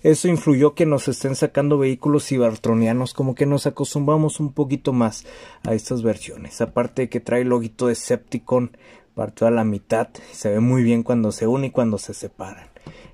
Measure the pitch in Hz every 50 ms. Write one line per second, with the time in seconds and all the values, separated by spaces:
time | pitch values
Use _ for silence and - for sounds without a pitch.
0 | - 156 156 - - 180 170 151 - 156 143 127 143 147 147 - 170 156 147 131
1 | - 143 127 - - 135 135 - 156 147 - 139 143 143 147 143 139 135 131 123
2 | - 151 147 147 - - 139 127 120 113 110 - - 120 113 113 113 110 117 123
3 | 131 127 - - 135 131 127 - 147 139 143 139 - 143 - - 143 - - 147
4 | 143 143 151 156 156 151 - - 151 143 - - 147 131 139 139 - 143 131 123
5 | 117 110 107 - - - - - - - - - - 110 113 107 - - 131 123
6 | 113 113 104 - - - - - 76 - - - 117 - - 131 120 120 - -
7 | 127 117 - 117 - - 117 123 127 127 123 120 113 110 - - 127 123 117 -
8 | - - 123 117 - - - 120 - - 127 127 123 120 _ - - - - -
9 | _ _ - - 107 107 - - 113 117 117 117 110 110 104 101 - - 113 110
10 | 117 - - - - - - - - 107 104 107 113 123 127 131 120 117 117 117
11 | 113 - 123 120 110 107 101 - 113 110 123 135 139 127 - 127 120 113 107 98
12 | - - 101 - - 95 _ - 95 95 98 - - - _ - - - - -
13 | - -